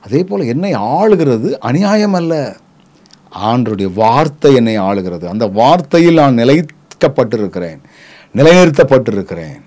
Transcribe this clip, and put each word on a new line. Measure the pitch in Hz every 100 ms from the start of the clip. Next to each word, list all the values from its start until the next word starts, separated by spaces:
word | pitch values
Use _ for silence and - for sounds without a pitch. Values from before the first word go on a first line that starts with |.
அதே | - 131
போல | 180 202
என்னை | 123 123 196
ஆளுகிறது | 131 104 156 214 196 147 117 143
அநியாயம் | - 113 139 202 208 208
அல்ல, | 190 165 160 127 95 _ _ _ _ _ _ _ -
ஆண்டவருடைய | 104 123 113 101 98
வார்த்தை | 92 110 123 156 143 147
என்னை | 135 113 110
ஆளுகிறது. | 95 101 92 87
அந்த | 85 104 113
வார்த்தையில் | 98 123 175 165 170 170
நான் | 165 143 120
நிலைக்கப்பட்டிருக்கிறேன், | 120 151 151 - _ - 131 139 117 113 101 90 87 76 _ _ - - _
நிலைநிறுத்தப்பட்டிருக்கிறேன். | 101 147 180 175 147 143 131 117 101 92 85 80 71